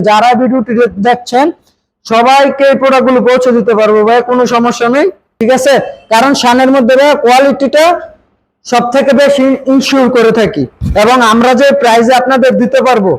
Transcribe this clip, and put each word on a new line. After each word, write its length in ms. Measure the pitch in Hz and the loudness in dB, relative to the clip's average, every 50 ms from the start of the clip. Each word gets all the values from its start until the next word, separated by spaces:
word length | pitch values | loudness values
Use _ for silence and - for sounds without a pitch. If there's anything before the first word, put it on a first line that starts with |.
| 185 208 | 0 2
যারা 200 | 208 214 226 247 247 233 | 0 2 2 2 0 0
ভিডিওটি 320 | 254 220 254 262 214 247 220 233 240 214 180 196 202 | 0 -2 -2 -4 -4 -4 -2 -2 -2 -2 -2 -4 -2
দেখছেন 400 | 240 240 240 247 - 240 254 294 339 - _ _ _ _ _ _ _ _ _ - | -2 -2 -4 -4 -4 -2 -2 -2 -2 -4 _ _ _ _ _ _ _ _ _ -8
সবাইকে 580 | - 226 226 226 262 269 277 277 277 269 - 277 269 | -4 -2 0 2 2 2 2 2 0 0 0 0 0
এই 60 | 269 - 262 | 0 0 0
প্রোডাক্টগুলো 380 | 269 262 262 226 262 254 247 202 247 | 0 0 0 0 0 0 0 0 0
পৌঁছে 220 | 254 254 254 254 233 | 0 0 0 0 0
দিতে 160 | 240 196 240 220 208 | 0 0 0 0 0
পারবো 200 | 214 214 214 214 208 226 | 0 0 2 0 2 2
ভাই, 100 | 233 247 240 247 | 0 0 0 -2
কোনো 120 | 247 247 247 - 247 | -2 -2 -2 0 -2
সমস্যা 320 | 233 240 240 233 - 240 233 254 | -2 -2 -2 -2 -2 -2 -2 0
নেই, 120 | 285 330 381 - _ _ _ _ - | 0 -2 -2 -4 _ _ _ _ -4
ঠিক 120 | 226 226 262 247 | -2 0 0 0
আছে? 160 | 262 285 262 208 196 - - - - - 214 | 2 0 0 0 -2 -4 -12 -14 -8 -2 0
কারণ 180 | 226 254 277 277 - - | 0 2 0 0 0 0
শানের 280 | 247 240 254 262 262 269 | 0 0 2 2 2 0
মধ্যে 200 | 277 233 226 262 262 | 0 2 2 2 2
ভাই 120 | 285 294 277 - - | 2 2 0 0 0
কোয়ালিটিটা 600 | 233 247 262 277 277 262 - 277 240 - 302 320 349 349 - - - - _ _ _ _ _ _ _ _ _ - | 2 2 2 2 0 0 -2 -4 -2 0 0 2 2 0 -2 -6 -14 -20 _ _ _ _ _ _ _ _ _ -10
সব 160 | - 247 240 - 240 247 | -4 -2 -2 -2 0 -2
থেকে 180 | 277 220 277 262 254 285 | -2 0 0 2 2 2
বেশি 240 | 277 285 277 262 269 262 - - 262 269 | 2 0 0 0 0 -2 -2 -2 -2 0
ইনশিওর 360 | 269 - - 269 269 254 233 254 | 0 0 0 0 0 0 0 0
করে 160 | 240 226 220 220 226 | 2 0 2 2 0
থাকি 260 | 214 180 - 147 131 - _ - - - - 202 214 | -2 -2 -2 -4 -6 -8 _ -8 -6 -4 -2 0 0
এবং 140 | 233 254 254 240 220 220 | 2 2 2 2 2 2
আমরা 200 | 233 233 254 254 226 | 2 2 2 2 2
যে 60 | 277 277 277 277 | 2 2 2 0
প্রাইসে 320 | 240 233 226 233 226 240 262 247 | 0 0 2 2 2 2 2 0
আপনাদের 320 | 254 254 262 254 262 254 208 196 247 | 0 0 0 0 0 0 0 0 -2
দিতে 180 | - - 262 226 254 | -2 -2 0 0 0
পারবো 240 | 247 220 196 185 139 | 0 0 0 -2 -4